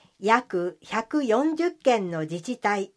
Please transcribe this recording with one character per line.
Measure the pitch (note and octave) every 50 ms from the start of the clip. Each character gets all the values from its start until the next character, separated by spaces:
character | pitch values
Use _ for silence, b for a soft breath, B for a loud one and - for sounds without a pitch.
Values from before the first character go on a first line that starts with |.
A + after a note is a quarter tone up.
| b b b b
約 | F#3+ G#3 A3+ B3 B3+ - - F3+ F3 F3+ F3 -
百 | - - - A3 A3 - - D4+
四 | C#4 A#3 G#3+ A#3+ C#4+ D#4+ D#4
十 | D#4 E4+ F4
件 | E4+ - _ C4 A#3+ G#3+ F#3+ F3
の | E3+ D#3+
自 | D#3 D#3 E3+ F3
治 | E3 B3+ B3
体、 | - - G3+ G#3 G3+ G3 - _